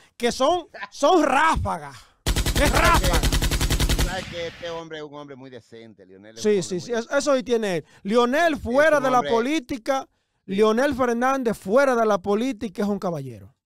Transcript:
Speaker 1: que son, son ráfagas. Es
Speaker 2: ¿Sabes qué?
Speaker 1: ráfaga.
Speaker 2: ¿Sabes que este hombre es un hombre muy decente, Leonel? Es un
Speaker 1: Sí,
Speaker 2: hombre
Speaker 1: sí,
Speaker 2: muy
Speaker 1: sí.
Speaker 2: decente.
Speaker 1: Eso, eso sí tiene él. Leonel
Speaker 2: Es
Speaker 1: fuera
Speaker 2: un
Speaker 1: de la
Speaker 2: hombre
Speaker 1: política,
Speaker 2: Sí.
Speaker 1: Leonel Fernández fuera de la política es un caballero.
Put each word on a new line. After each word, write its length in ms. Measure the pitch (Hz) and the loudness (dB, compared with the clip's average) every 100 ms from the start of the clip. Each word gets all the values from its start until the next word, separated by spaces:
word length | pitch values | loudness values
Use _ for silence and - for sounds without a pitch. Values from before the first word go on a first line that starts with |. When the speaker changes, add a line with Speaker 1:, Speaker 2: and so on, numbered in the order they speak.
| _ - | _ -4
Speaker 1:
que 140 | 233 | -4
son, 360 | - 269 359 - 220 196 | 0 2 0 -4 -14 -16
son 320 | - 285 359 | 0 4 4
ráfagas. 760 | 302 277 320 - 196 175 143 - - _ - - - - | 4 2 2 0 -2 -6 -10 -18 -20 _ -2 0 0 2
Es 140 | 294 | 2
Speaker 2:
¿Sabes 20 | |
qué? 80 | - | 4
Speaker 1:
ráfaga. 420 | 339 330 277 - - - - - - - - - 165 | 4 4 4 2 2 2 0 0 0 0 0 0 0
Speaker 2:
¿Sabes 200 | 185 - | -2 -8
que 180 | 175 165 | -8 -10
este 220 | - 170 | -10 -10
hombre 280 | 165 160 156 | -10 -10 -14
es 40 | |
un 120 | 151 143 | -14 -14
hombre 200 | 143 131 | -16 -16
muy 140 | 135 | -18
decente, 560 | 123 - 113 113 98 92 | -20 -20 -20 -20 -20 -20
Leonel? 320 | 95 107 113 | -20 -20 -4
Es 80 | 214 | 0
un 60 | |
Speaker 1:
Sí, 60 | 202 | 0
Speaker 2:
hombre 60 | |
Speaker 1:
sí, 100 | - 180 | -2 -6
Speaker 2:
muy 60 | |
Speaker 1:
sí. 100 | - | -6
Speaker 2:
decente. 180 | 233 233 | -6 -2
Speaker 1:
Eso, 80 | 277 | -2
eso 180 | 277 262 | 0 0
sí 60 | |
tiene 340 | 240 233 208 170 | 0 -2 0 -4
él. 80 | - _ | -8 _
Leonel 500 | 196 240 240 285 339 | -2 2 2 2 0
Speaker 2:
Es 80 | 269 | 0
Speaker 1:
fuera 360 | 226 262 311 294 | -2 2 4 4
Speaker 2:
un 60 | |
Speaker 1:
de 80 | 262 | 4
la 80 | 247 | 2
Speaker 2:
hombre 120 | 240 | 2
Speaker 1:
política, 760 | 226 247 320 247 277 262 269 - _ _ _ - | 0 0 -4 -4 -6 -4 -4 -6 _ _ _ -6
Speaker 2:
Sí. 100 | 196 | 2
Speaker 1:
Leonel 400 | 214 220 294 247 | 2 4 0 0
Fernández 600 | 247 233 254 269 233 180 | 0 0 0 0 -2 -4
fuera 400 | 190 247 277 240 | 0 2 4 4
de 80 | 220 | 2
la 120 | 202 | 0
política 640 | 202 214 262 208 226 202 | 0 0 0 -4 -8 -4
es 60 | 202 | -4
un 100 | 196 | -2
caballero. 560 | 185 156 135 107 98 _ | -4 -6 -10 -14 -20 _